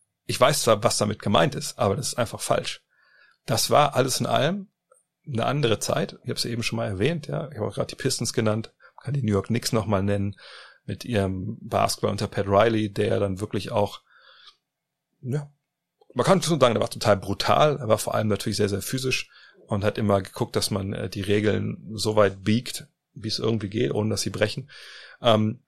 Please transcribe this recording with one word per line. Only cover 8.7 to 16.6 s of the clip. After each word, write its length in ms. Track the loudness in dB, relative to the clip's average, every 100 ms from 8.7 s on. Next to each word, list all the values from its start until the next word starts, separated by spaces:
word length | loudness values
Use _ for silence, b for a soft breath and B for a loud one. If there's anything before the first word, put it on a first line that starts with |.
| _ b -14
kann 120 | -6
die 80 | -2
New 120 | 0
York 140 | 0 0
Knicks 240 | -2 0
nochmal 300 | 0 2 0
nennen, 340 | 2 0 -2 -6 B B B B -12
mit 180 | -10 -4
ihrem 520 | -2 0 -2 -6 -10
Basketball 500 | -4 0 0 0 -4
unter 160 | -2 -4
Pat 200 | -4 2
Riley, 440 | 4 4 2 -2
der 280 | -2 0 0
dann 200 | 0 -2
wirklich 320 | -4 -6 -2
auch, 300 | -2 -2 -4 b b b b b b _ _ _ _ _ _
ja, 300 | -6 -6 -6 _ _ _ _ _ _
man 120 | -2 2
kann 160 | 2
schon 180 | 2
sagen, 140 | 4